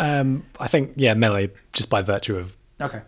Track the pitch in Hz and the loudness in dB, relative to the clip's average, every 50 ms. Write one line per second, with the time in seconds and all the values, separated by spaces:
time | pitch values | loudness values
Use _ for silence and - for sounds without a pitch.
0 | 160 147 147 139 135 135 131 147 - - - - - - - 151 135 135 - 139 | -2 0 0 0 2 0 0 -2 -6 -12 -14 -10 -4 0 0 0 0 0 -2 2
1 | 135 117 107 110 117 107 101 98 98 98 - - _ - - - - - 113 101 | 2 4 4 4 4 4 4 2 0 -2 -6 -12 _ -6 -4 -4 -2 0 0 -2
2 | 95 104 98 98 - - 101 92 90 92 - _ _ _ _ - 143 135 - 107 | 0 0 -2 -2 -2 -4 -6 -6 -6 -10 -16 _ _ _ _ -10 -10 -8 -8 -12
3 | - | -12